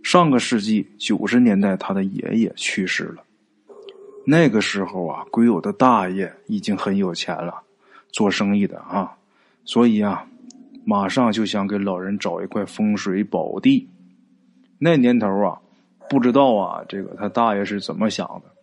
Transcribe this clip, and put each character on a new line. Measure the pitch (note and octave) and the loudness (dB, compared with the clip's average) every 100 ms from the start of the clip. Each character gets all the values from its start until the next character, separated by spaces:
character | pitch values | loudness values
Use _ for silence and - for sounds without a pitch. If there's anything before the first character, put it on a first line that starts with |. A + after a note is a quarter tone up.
上 | - F3+ E3 | 4 4 6
个 | B2+ | 2
世 | - A#2+ | 2 -2
纪 | G#2 G#2+ - _ | 2 0 -2 _
九 | - G2+ | -2 -2
十 | G2+ A#2+ | 2 4
年 | A#2+ G2 | 4 4
代 | G2+ F#2+ | 2 -2
他 | - | -4
的 | G2 | -4
爷 | F#2+ G2 - A2+ | -4 -6 -2 0
爷 | G#2+ - | 0 -2
去 | - - | -6 -4
世 | F#2 - | -4 -4
了。 | E2 E2 _ _ _ _ _ - - - - - - | -6 -12 _ _ _ _ _ -20 -20 -20 -20 -8 2
那 | D#3 D3+ | 4 4
个 | G#2+ | 2
时 | G2+ G2+ | -2 -4
候 | F#2 F#2+ E2+ | -6 -6 -6
啊， | - - | -8 -6
鬼 | - A#2 | 2 4
友 | F#2 | 4
的 | G#2 | -2
大 | G2 C3 A2+ F#2 | 2 4 4 0
爷 | F#2+ F2+ - - | -4 -6 -10 -8
已 | G#2+ | -6
经 | F#2 G2 | -4 -4
很 | G#2 G2 | -2 0
有 | F#2+ | -2
钱 | E2+ - D#2+ | -4 -6 -6
了， | F2 - _ _ _ - _ | -8 -10 _ _ _ -20 _
做 | - G#2 | 0 0
生 | - G2+ G2+ | 2 0 2
意 | G2 | 0
的 | - | -4
啊， | - F#2+ F2+ - _ _ _ _ | -6 -6 -6 -10 _ _ _ _
所 | - A2+ A#2+ | -4 2 4
以 | G#2+ | 4
啊， | G#2 F2+ - - - - - - | 0 -2 -10 -20 -20 -20 -20 -10
马 | - G2+ F#2 | -2 0 0
上 | C3+ A#2+ | 0 0
就 | G#2+ G#2 | 0 -2
想 | G#2 G2 | -2 -2
给 | G2+ | -2
老 | G2 F2+ | -2 -4
人 | F#2+ G2+ | -4 -4
找 | G2 E2+ | -4 -4
一 | F#2 | -6
块 | G#2+ | -6
风 | F#2+ - G#2+ G#2 | -6 -2 0 0
水 | G2+ F#2+ | 0 -2
宝 | G#2 F2 D#2 - | 0 -2 -4 0
地。 | C3+ C3+ - _ - _ _ _ _ _ _ _ | 2 2 0 _ -20 _ _ _ _ _ _ _
那 | D#3+ D#3+ | 2 4
年 | B2 B2 | 4 2
头 | G#2 G2 | 0 0
啊， | G2 - _ _ _ _ - | -2 -4 _ _ _ _ -2
不 | C#3 | 0
知 | B2 | 4
道 | B2 C3+ G#2+ | 4 4 2
啊， | F2 E2 - | -2 -6 -10
这 | G2 | -10
个 | F#2+ | -10
他 | F#2 G#2 | -8 -4
大 | A#2+ A#2 | 0 0
爷 | G2+ | 0
是 | G2 G2+ | -2 -6
怎 | - E2 | -6 -4
么 | G#2+ | -4
想 | - G2 F2+ | -4 -10 -12
的 | _ _ | _ _